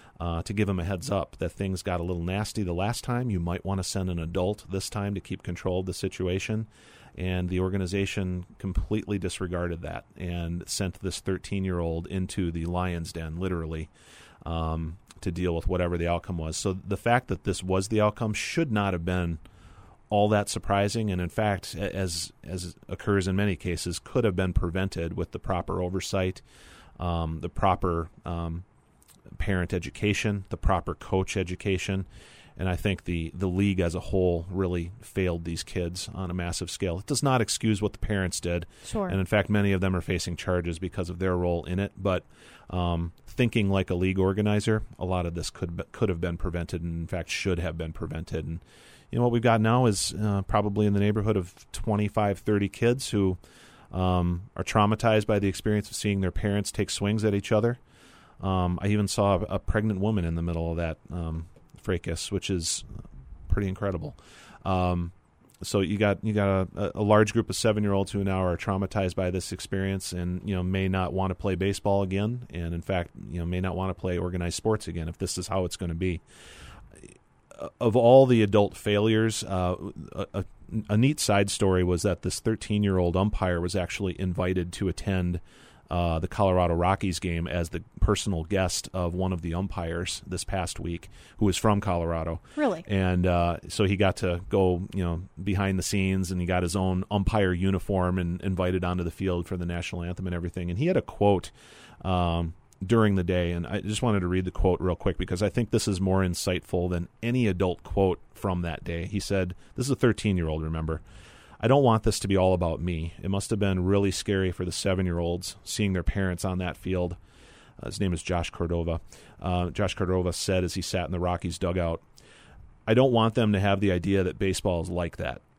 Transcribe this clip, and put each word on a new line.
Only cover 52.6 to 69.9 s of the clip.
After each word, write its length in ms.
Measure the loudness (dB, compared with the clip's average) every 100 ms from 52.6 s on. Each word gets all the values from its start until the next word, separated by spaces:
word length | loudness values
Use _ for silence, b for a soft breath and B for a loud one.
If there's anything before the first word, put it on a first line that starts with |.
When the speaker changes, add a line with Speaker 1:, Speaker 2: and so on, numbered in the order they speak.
| 2
Speaker 1:
kids 420 | 2 2 2 0
who, 280 | 2 2 0 b b b b b
um, 500 | -2 2 4 2 0 -6 -8
are 100 | 0
traumatized 600 | 4 4 4 4 4 4
by 140 | 2
the 80 | 2
experience 420 | 0 0 0 -2
of 60 | -4
seeing 240 | -2 0
their 100 | 0
parents 420 | 0 0 -2 -2
take 160 | -4 -4
swings 340 | -2 0 2
at 100 | 2
each 200 | 0 2
other. 260 | 2 2 -2 b b b b b b
Um, 360 | 0 2 2 0
I 60 | 0
even 180 | 2 2
saw 300 | 2 4 4
a, 180 | 0 -2
a 40 |
pregnant 420 | 0 0 0 0
woman 240 | 0 0 0
in 100 | -2
the 80 |
middle 260 | -2 -2 -2
of 80 | -2
that, 200 | -4 -6 -10
um, 360 | -8 -6 -6 -10 -18 -20 -10
fracas, 560 | -2 -2 -2 -6 -4
which 200 | -4 -2
is 320 | -2 -2 -6 -8 -16 -16 -18 -18 -16 0
pretty 200 | 2 2
incredible. 480 | -2 -2 -2 -6 -12 B B B B
Um, 480 | 0 2 2 0 -2 -8 _ _ _ _
so 160 | -2 0
you 180 | 2 4
got, 260 | 2 2
you 100 | 0
got 340 | 2 4 2 0 -4
a, 160 | -4 0
a 20 |
large 320 | 6 6 6
group 160 | 4 0
of 60 | 0
seven-year-olds 560 | 0 2 2 0 0
who 120 | -2
now 200 | 0 0
are 140 | 0 0
traumatized 580 | 0 0 0 0 0 0
by 160 | 0
this 200 | 0 -4
experience, 640 | -8 -4 -2 0